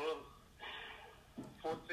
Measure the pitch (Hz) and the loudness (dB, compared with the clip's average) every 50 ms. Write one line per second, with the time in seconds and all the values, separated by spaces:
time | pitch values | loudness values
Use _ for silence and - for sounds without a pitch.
0 | 151 156 156 143 - - - - - - - - - - - - - - - - | 6 6 4 4 0 -6 -12 -14 -16 -16 -12 -8 -6 -4 -4 -4 -4 -4 -6 -8
1 | - - - - - - - - - - - - - 160 160 160 - - | -10 -10 -12 -14 -14 -10 -6 -4 -4 -4 -4 0 4 4 4 4 4 2